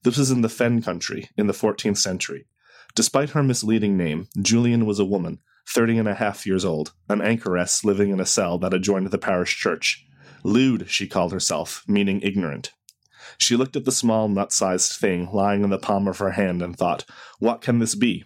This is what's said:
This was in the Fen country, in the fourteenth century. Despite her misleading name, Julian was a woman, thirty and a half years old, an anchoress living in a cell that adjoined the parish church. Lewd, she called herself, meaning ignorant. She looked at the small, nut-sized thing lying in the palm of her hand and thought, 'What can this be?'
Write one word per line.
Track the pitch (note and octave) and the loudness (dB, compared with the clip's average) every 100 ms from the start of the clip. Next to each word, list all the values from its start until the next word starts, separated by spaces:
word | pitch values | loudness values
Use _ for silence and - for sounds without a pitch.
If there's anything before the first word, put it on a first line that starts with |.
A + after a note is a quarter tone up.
This | B2 B2 | 2 2
was | C3 | 2
in | B2+ | 2
the | A2+ | 0
Fen | - A#2+ A#2 | 2 2 2
country, | A2+ F2 - - - - | -2 -6 -6 -8 -4 0
in | G#2 | 0
the | |
fourteenth | - A2 - A2 G2 | 2 0 0 -2 0
century. | G2 F#2 - C#2 - _ _ - - | -2 -2 -6 -8 -16 _ _ -20 -8
Despite | - A#2 C3+ C#3+ | -2 2 2 0
her | D3+ | 2
misleading | C#3 A#2+ G#2+ A2 G#2 F#2+ | 2 0 2 2 2 2
name, | E2+ D#2 F#2+ - | 0 -2 -6 -4
Julian | G2 A#2 A#2+ A#2 A2 | 2 2 4 2 2
was | G2+ | 0
a | |
woman, | G2 G2 E2 D#2+ _ _ - | 0 0 -2 -8 _ _ -4
thirty | - A#2 A2+ | 0 2 2
and | A2 | 0
a | |
half | G2 G#2 - G#2 | 0 -2 -2 -2
years | F#2 | 0
old, | F#2 D#2+ D#2 _ - | 0 -2 -6 _ -4
an | G#2 | 0
anchoress | G#2 A#2 G2+ F2+ F2+ - | 2 0 0 -2 0 0
living | G#2+ G2 G2+ | 0 2 2
in | F#2+ | 0
a | F#2 | 0
cell | - F2+ F2 | 0 0 -2
that | F2+ | 0
adjoined | F#2 F#2+ G2 F#2+ | 0 0 0 0
the | G2+ | -2
parish | - F2+ F2 - | 0 0 0 -2
church. | G2+ D#2+ - - _ _ - - | -2 -2 -2 -4 _ _ -20 -8
Lewd, | F2+ A2 C3 A2 F2+ | 0 4 4 2 -2
she | - G2 | -6 -2
called | G2 F2 | -2 -2
herself, | F#2 - D#2 E2+ - - | -2 -4 -4 -6 -10 0
meaning | G2+ G2+ G2 | 2 2 0
ignorant. | G2+ G2 E2 C#2+ - _ - _ _ _ - - | 0 -2 -4 -6 -12 _ -20 _ _ _ -20 -4
She | - | 0
looked | A#2+ C3 C#3+ | 2 2 -2
at | |
the | B2+ | -2
small, | B2 A#2 A2 A2 | 0 2 2 2
nut-sized | G2 G2+ - F#2+ F2+ - | 0 -2 0 0 0 -2
thing | - G#2+ F2+ F2 | 0 0 0 -2
lying | G#2 G2 G2+ | 0 2 2
in | G2+ | 0
the | F#2+ | -2
palm | - G2 G2 | 0 0 0
of | F2+ | -2
her | G2 | -2
hand | F#2 G2 F2 | 0 0 0
and | F2 F2+ | -4 -2
thought, | F2+ D#2 - - - - | -2 -2 -6 -20 -20 -2
'What | A2+ A#2 | -2 0
can | - A#2+ | 0 2
this | A2+ | 2
be?' | G#2 A#2+ G#2 | 0 0 0